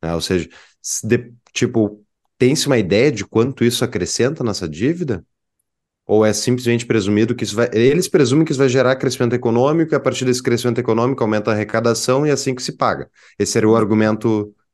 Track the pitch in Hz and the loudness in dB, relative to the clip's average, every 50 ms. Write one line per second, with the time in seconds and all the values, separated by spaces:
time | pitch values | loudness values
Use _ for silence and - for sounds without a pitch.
0 | - 82 85 82 78 - 95 90 80 - - - - _ _ _ - - - - | -8 -6 -4 -4 -2 -2 -2 -2 -2 -4 -10 -20 -20 _ _ _ -12 -10 -10 -8
1 | - 107 120 120 120 - - - _ _ - - 123 117 - 113 107 101 104 - | -4 0 -2 -2 -2 -4 -18 -20 _ _ -6 -4 -4 -2 0 0 0 -2 -2 -8
2 | _ _ _ _ _ _ _ - 123 127 143 156 - 147 135 117 101 82 98 104 | _ _ _ _ _ _ _ 0 2 2 2 2 0 0 0 0 2 2 2 2
3 | 127 156 135 104 98 - - 113 117 135 131 - 117 120 120 - 127 120 120 101 | 4 2 0 -2 -6 -4 0 0 0 0 0 0 0 0 0 0 -2 -4 -4 -4
4 | 90 - - - 117 131 160 156 131 113 98 - 95 82 76 80 104 139 170 175 | -6 -4 -2 -2 -2 -2 -2 -2 -4 -4 -4 -4 -6 -8 -6 -4 -2 -2 -2 -2
5 | 180 135 107 85 - _ _ _ _ _ _ _ _ _ _ _ _ _ _ _ | -4 -6 -6 -6 -10 _ _ _ _ _ _ _ _ _ _ _ _ _ _ _
6 | _ - 104 107 110 107 107 - - 123 123 123 123 120 120 117 120 - 113 110 | _ 0 2 2 4 2 0 0 -2 -2 -2 0 0 0 0 0 0 0 0 0
7 | 95 101 104 104 113 113 123 120 117 98 101 107 120 120 - 110 117 135 147 175 | 0 2 2 2 2 2 0 -2 -6 -4 -2 -2 -2 0 2 2 4 4 4 2
8 | 175 - - 165 139 117 135 156 160 - 143 127 139 131 120 135 123 123 135 131 | 0 0 2 2 2 4 4 2 2 2 2 2 2 2 4 2 2 2 0 0
9 | - 135 120 - 127 117 120 120 123 117 113 117 127 143 156 165 160 156 151 139 | -2 -4 -2 0 0 0 0 0 0 0 2 2 2 2 2 0 0 0 0 -2
10 | 131 135 123 - 135 127 123 123 - 127 120 117 - 123 117 120 120 117 110 113 | 0 -2 -2 -2 0 0 0 0 0 -2 -2 0 0 -2 -2 -2 0 0 0 0
11 | 117 131 135 - 120 107 107 107 104 117 110 104 107 - - 113 - 117 113 - | 0 0 0 -2 -2 0 0 0 0 0 -2 -2 -2 -2 -2 0 2 0 0 0
12 | - - 127 135 151 151 139 127 - 135 127 123 - - - - 135 113 92 64 | 0 0 0 2 2 0 0 -2 -2 -4 -6 -4 -6 -8 -6 -2 -2 -2 -2 -2
13 | - - _ _ - - _ - - - - 117 107 110 113 113 107 98 110 110 | -6 -12 _ _ -20 -14 _ -4 -4 -2 0 2 4 4 4 4 2 2 2 2
14 | 110 107 110 110 110 117 110 107 104 104 104 _ _ _ | 2 2 0 0 0 0 0 -2 -2 -6 -10 _ _ _